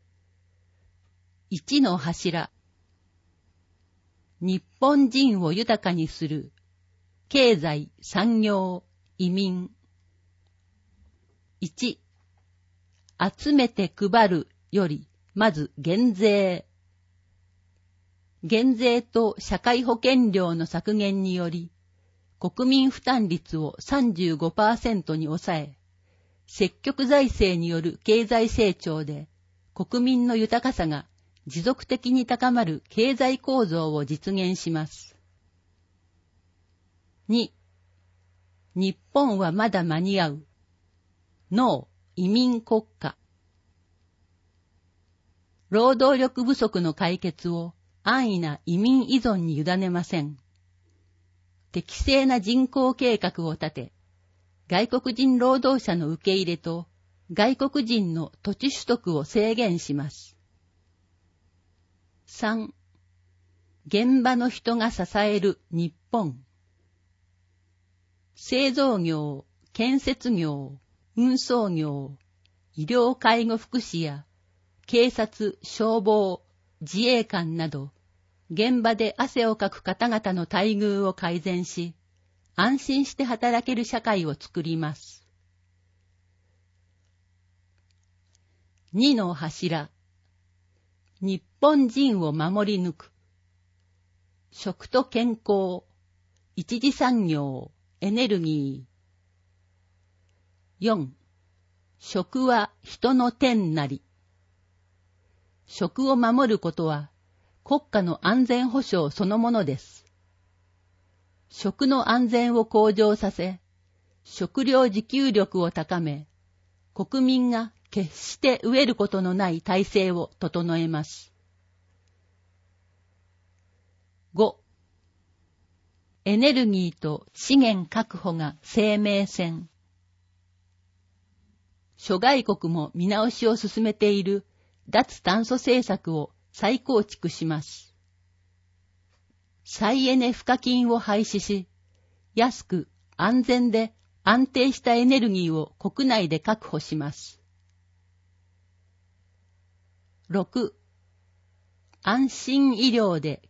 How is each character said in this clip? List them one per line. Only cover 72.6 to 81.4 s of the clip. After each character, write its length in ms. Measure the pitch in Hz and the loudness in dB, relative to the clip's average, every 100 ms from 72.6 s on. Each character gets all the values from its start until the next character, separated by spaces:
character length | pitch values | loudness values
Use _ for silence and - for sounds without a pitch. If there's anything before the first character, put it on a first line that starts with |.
| _ | _
医 100 | - | -10
療 320 | 156 247 240 254 | -2 2 2 2
介 300 | 233 233 226 | 2 2 0
護 100 | 226 | -4
福 220 | - 247 | -4 -6
祉 240 | - 170 | -4 -4
や 220 | 156 143 - _ _ _ _ _ - | -6 -8 -16 _ _ _ _ _ -2
警 240 | 233 247 | 2 2
察、 480 | 240 220 - 214 - | 0 -6 -4 -6 -6
消 380 | - - 220 226 | -10 -4 0 0
防、 420 | 202 214 196 180 _ _ _ - | 2 2 2 -4 _ _ _ -18
自 260 | 151 185 240 | -8 -2 2
衛 180 | 240 | 2
官 320 | 226 190 165 165 | 0 -4 -4 -4
な 120 | 160 | -6
ど、 240 | 143 139 _ _ _ _ _ - | -8 -12 _ _ _ _ _ -8
現 320 | 170 233 247 | -2 0 2
場 120 | 226 | 0
で 200 | 220 220 - | 0 -2 -2
汗 300 | 262 254 226 | -4 0 0
を 80 | |
か 160 | 220 196 | 0 -4
く 120 | - | -4
方 260 | - 185 240 | -6 -2 -2
々 240 | 220 202 | -2 -2
の 100 | 185 | -4
待 300 | 165 185 214 | -2 0 0
遇 340 | 202 208 196 196 | 0 0 0 -2
を 80 | |
改 260 | 185 175 175 | -2 -4 -4